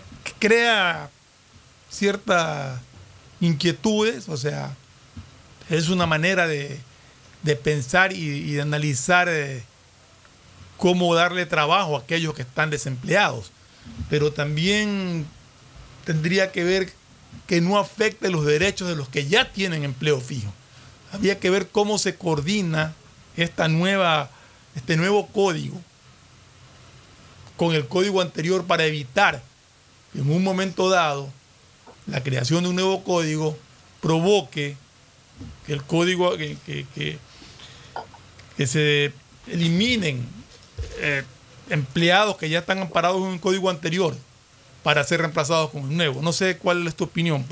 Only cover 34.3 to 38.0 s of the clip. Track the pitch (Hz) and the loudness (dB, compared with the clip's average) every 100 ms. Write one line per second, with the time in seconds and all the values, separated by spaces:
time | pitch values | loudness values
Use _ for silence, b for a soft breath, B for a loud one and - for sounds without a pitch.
34.3 | 208 139 156 143 139 - - - - - | 2 0 -4 -6 -6 -16 -20 -20 -20 -20
35.3 | - - - - 143 139 165 175 180 180 | -18 -16 -14 -8 -8 -2 2 2 2 0
36.3 | 185 151 147 - 143 139 - 76 - - | 0 -6 -10 -10 -10 -10 -8 -8 -8 -14
37.3 | B B B B B B - | B B B B B B -14